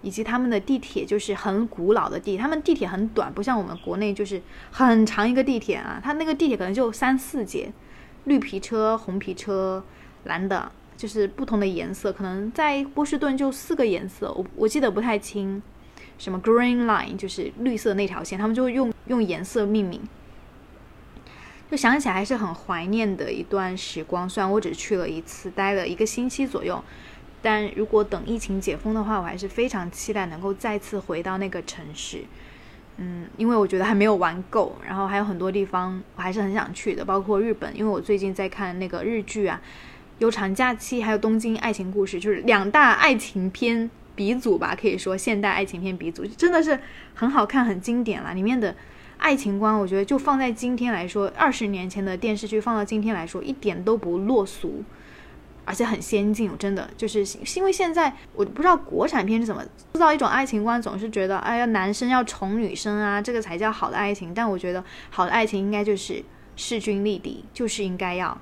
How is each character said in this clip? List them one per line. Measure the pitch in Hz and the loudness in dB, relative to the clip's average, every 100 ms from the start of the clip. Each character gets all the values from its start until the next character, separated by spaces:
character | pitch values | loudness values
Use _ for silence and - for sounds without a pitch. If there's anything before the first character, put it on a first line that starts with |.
以 | 202 | -8
及 | 202 | -6
他 | 220 240 | -2 0
们 | 254 | 2
的 | 214 | 0
地 | 202 269 | 2 -2
铁， | - - - | 0 -6 0
就 | 208 | -2
是 | 202 196 | 0 -2
很 | 202 196 226 | 0 0 0
古 | - 175 | 0 2
老 | 220 160 | 2 2
的 | - | -4
地， | - 190 | -4 -2
他 | 262 | -2
们 | 311 | -2
地 | 302 | 0
铁 | 311 175 | 0 -2
很 | 185 220 | -2 -2
短， | 220 156 | -2 -2
不 | 185 | -4
像 | 202 240 | -2 -2
我 | |
们 | 180 170 - | -2 -8 -6
国 | 175 | -4
内 | 208 | -4
就 | 196 196 | -2 -4
是 | 190 - - - | -6 -10 -20 -16
很 | - 262 226 220 | 4 6 8 6
长 | - 214 | 4 2
一 | |
个 | 247 | 4
地 | 269 240 | 2 0
铁 | - 156 | -2 -4
啊， | - - | -4 -8
它 | 254 | -6
那 | 302 320 | -2 -2
个 | |
地 | 294 330 | 0 0
铁 | 208 | 0
可 | |
能 | 180 | 0
就 | 208 233 | 0 0
三 | 220 262 262 | 2 2 2
四 | - 277 190 | 0 -6 -4
节， | 202 - - - - - - | -6 -6 -12 -20 -20 -20 -10
绿 | - 277 | 2 2
皮 | - 190 | 2 -8
车、 | - 226 214 220 | -4 0 2 0
红 | 220 190 | -2 -6
皮 | 196 | -6
车、 | 185 - 196 190 190 190 - - - | -8 -4 -2 -2 -4 -10 -20 -20 -16
蓝 | - 165 190 | -6 -4 0
的， | 185 - - - - | -2 -4 -12 -20 -12
就 | 220 | -4
是 | 214 196 | 0 0
不 | 202 269 | 0 0
同 | 220 | 2
的 | 196 | 2
颜 | 170 175 | 0 -4
色， | 196 202 | -4 -4
可 | 185 | -2
能 | 190 190 214 | -4 -4 -4
在 | 240 302 277 | 2 2 2
波 | 277 285 294 | -2 0 0
士 | 302 | 2
顿 | 294 262 | 2 2
就 | 269 | 0
四 | 262 - 330 | 0 -4 2
个 | 240 | 4
颜 | 175 190 | 2 -4
色， | - 202 | -8 -6
我， | - 190 - | -6 -8 0
我 | 220 | 2
记 | 302 | 4
得 | 262 | 2
不 | 202 | 2
太 | 240 214 | 0 0
清， | - 202 196 196 - - - - - - | -2 -4 -4 -4 -10 -20 -20 -20 -20 -14
什 | - | -6
么 | 185 | -2
Green | 220 233 247 240 233 | 6 6 6 4 4
Line， | 202 - 196 | 2 0 -6
就 | 190 | -6
是 | - - - | -6 -6 -2
绿 | 247 220 | -2 2
色 | 226 | 0
那 | 196 196 | 2 0
条 | 185 | -2
线， | - 185 | -6 -2
他 | 214 | 0
们 | 226 | 2
就 | |
会 | 254 | 2
用， | 247 247 - - | 2 0 -2 -2
用 | 247 | 0
颜 | 202 160 185 | 2 -2 -2
色 | 240 208 | 0 2
命 | 214 190 | 2 2
名。 | - - - - - - - - - - - - - - - - - - | -4 -12 -16 -20 -20 -20 -20 -20 -20 -20 -20 -20 -20 -20 -20 -20 -20 -6
就 | 294 | 2
想 | 233 285 | 4 4
起 | 269 | 2
来 | 185 | 0
还 | 202 | 0
是 | 247 | -2
很 | 196 | -2
怀 | 165 - 180 180 | -6 -6 -4 0
念 | 220 214 185 | 0 0 -2
的 | 147 | -4
一 | - | -6
段 | 170 196 185 185 | -2 -2 -2 -4
时 | - 165 | -8 -8
光， | 156 180 180 | -4 -4 -2
虽 | 214 | -2
然 | 190 | 2
我 | 208 | 2
只 | 175 | 0
去 | 165 - 190 | -6 -2 -2
了 | 175 | 0
一 | 160 | -6
次， | 165 - 190 | -10 -12 -8
待 | 185 196 | -2 0
了 | 196 170 | 0 -2
一 | 175 | 0
个 | 220 | 0
星 | - 254 | 0 -4
期 | - 269 | -2 -2
左 | 269 | -2
右， | - 180 - - - - - - | -4 -4 -8 -18 -18 -20 -20 -2
但 | 226 214 208 - | 2 2 0 -2
如 | 214 | 2
果 | 214 | 2
等 | 208 185 - | 2 -4 -4
疫 | 233 | -6
情 | - 196 | -2 -2
解 | 185 156 | -2 -4
封 | 214 | -2
的 | 220 | -2
话， | 208 214 | 0 -2
我 | |
还 | 170 185 | -4 -6
是 | 196 | -6
非 | 214 254 | 0 0
常 | 208 175 | 0 -6
期 | - - | -8 -4
待 | 208 180 | -2 -2
能 | 160 | -4
够 | 196 | -4
再 | 196 233 208 | -2 -2 -4
次 | - 202 | -4 -8
回 | - 165 | -4 -4
到 | 175 190 | -2 -2
那 | 196 | -2
个 | 190 | -4
城 | - - 151 | -8 -12 -14
市。 | 151 - 170 - - - - - - - - | -12 -10 -10 -12 -16 -18 -20 -20 -20 -20 -10
嗯， | 180 175 165 - | -8 -8 -10 0
因 | 226 | 2
为 | 233 | 4
我 | 196 | 4
觉 | 190 | 2
得 | |
还 | 196 202 | 4 6
没 | 214 | 6
有 | 202 | 6
玩 | 175 175 185 | 2 0 -2
够， | 226 - - - | 0 0 -2 -8
然 | 190 | -4
后 | 196 | 0
还 | 202 | 0
有 | 208 | 0
很 | 180 | -2
多 | 185 | 0
地 | 196 196 | 0 0
方 | 185 185 185 - - | -2 -2 -6 -10 -8
我 | |
还 | 180 | -4
是 | 202 | 0
很 | 202 | 0
想 | 185 - | 0 -4
去 | 185 214 | -4 -4
的， | 147 | -2
包 | 190 196 | 0 -2
括 | 196 202 | 2 2
日 | 226 | 2
本， | 214 156 - | 0 -4 -2
因 | |
为 | 214 | 0
我 | 185 | 0
最 | 170 202 | 0 0
近 | 196 | 0
在 | 190 190 | -2 -6
看 | - 190 180 | -4 -6 -4
那 | 185 | -6
个 | 175 | -4
日 | 208 233 | -2 -2
剧 | 208 220 190 | -4 -2 0
啊， | 165 - - - - - - | -2 -10 -18 -18 -20 -20 0
《悠 | 226 | 2
长 | 220 190 | 2 -2
假 | 190 254 | 2 0
期》 | 226 - 247 | 0 -4 -2
还 | 214 | 0
有 | 214 | 2
《东 | 220 220 | 2 2
京 | 226 220 | 2 -2
爱 | 233 | -2
情 | 208 185 | -2 -2
故 | 202 196 | 0 0
事》， | 175 | 0
就 | 202 | 0
是 | 190 | 2
两 | - 214 196 | 4 4 6
大 | 302 269 | 8 8
爱 | - 311 240 | 8 6 4
情 | - 196 185 | 0 -2 -2
片 | - 240 233 233 - - - | 0 0 2 -2 -6 -14 -2
鼻 | 196 247 | 0 0
祖 | 247 185 | 2 2
吧， | 170 180 | 0 0
可 | 214 | 0
以 | 185 | 0
说 | 196 190 | -2 -2
现 | 233 208 | 0 2
代 | 202 | 2
爱 | 190 196 | 2 0
情 | 175 | -4
片 | 190 185 | -4 -4
鼻 | 165 | -6
祖， | 170 190 | -6 -10
真 | 226 349 | 2 4
的 | 339 | 6
是 | 311 277 - - - - | 4 2 -2 -16 -18 -2
很 | 240 | 2
好 | 277 | 4
看， | 208 269 240 | 4 4 4
很 | 185 | 0
经 | 190 240 | 0 0
典 | 220 190 | 0 -2
啦。 | - | -4
里 | 180 | -2
面 | 202 254 | 0 2
的 | 202 - - - - - | 0 -2 -16 -20 -20 -2
爱 | 311 277 | 2 2
情 | 214 196 | 0 2
观， | 214 214 | 2 2
我 | 190 | 2
觉 | 196 | 0
得 | |
就 | 202 277 | 2 2
放 | 285 269 | 2 2
在 | 254 | 0
今 | 226 247 247 | -2 -2 0
天 | 247 | 0
来 | 196 175 | 0 -2
说， | 208 196 - | -2 -2 2
二 | 302 | 2
十 | - 214 | 2 -2
年 | 190 185 | -2 -4
前 | 202 | -4
的 | 196 180 | -4 -2
电 | 226 208 | -2 -2
视 | 208 | 0
剧 | 214 | -2
放 | 240 220 | 0 0
到 | |
今 | 202 214 | 0 0
天 | 214 | 0
来 | 196 165 | -2 -4
说， | 185 | -8
一 | - | -6
点 | 269 202 175 | -2 -2 0
都 | 185 226 | 2 2
不 | 180 175 | 2 0
落 | 202 254 196 | 2 2 2
俗， | - 165 143 208 - - - - - - - | -4 -6 -6 -10 -16 -20 -20 -20 -20 -20 -12
而 | - | -8
且 | 196 233 | -2 0
很 | 220 | 0
先 | - 214 208 | 0 2 2
进， | 214 208 147 | 2 -2 -2
真 | 196 196 | -2 -2
的， | - - | -6 -6
就 | 220 | -2
是， | 214 196 | 0 -2
是 | - - 359 | -4 -6 0
因 | |
为 | 381 | 2
现 | 381 359 | 2 2
在 | 330 302 269 - | 4 2 0 -12
我 | - | -2
不 | 214 220 | -2 4
知 | 339 | 4
道 | 339 | 4
国 | - 170 202 | 2 0 2
产 | 254 190 | 2 2
片 | 226 | 2
是 | 233 | 0
怎 | 175 | -4
么 | - - - | -8 -16 -8
塑 | 320 | 4
造 | 330 | 4
一 | 302 | 6
种 | 247 | 4
爱 | 262 269 | 2 2
情 | 214 214 | 0 2
观， | 240 | 0
总 | 220 196 | -2 -6
是 | 220 | -4
觉 | 214 190 | 0 0
得， | 190 | 0
哎 | - 233 | 0 0
呀， | 240 | 2
男 | 214 190 | 2 2
生 | 214 247 | 0 2
要 | 254 240 | 2 2
宠 | - 190 214 | -4 -2 0
女 | 214 - | -2 -2
生 | 214 208 | -2 0
啊， | 208 202 | 0 0
这 | 208 | 0
个 | 233 | -2
才 | 214 170 | -2 -2
叫 | 220 | -2
好 | 220 - | 0 -2
的 | - | 0
爱 | 202 | 0
情。 | 202 170 | -2 -4
但 | 185 233 | -2 0
我 | 190 | 0
觉 | 180 | -2
得 | 180 185 - - | -4 -6 -16 -10
好 | - | 0
的 | 180 | 2
爱 | 226 220 | 4 2
情 | 202 | 0
应 | 196 | 0
该 | 208 | 0
就 | 208 196 | 2 0
是 | - - - - - - | -2 -8 -10 -20 -20 -12
势 | - 233 | -4 -2
均 | 214 196 | 0 0
力 | 208 196 | 0 -2
敌， | - - - | -6 -10 -14
就 | - 226 | -4 -4
是 | 220 190 | -2 -4
应 | 180 | -2
该 | 185 180 | -2 -2
要 | 175 - | -4 -6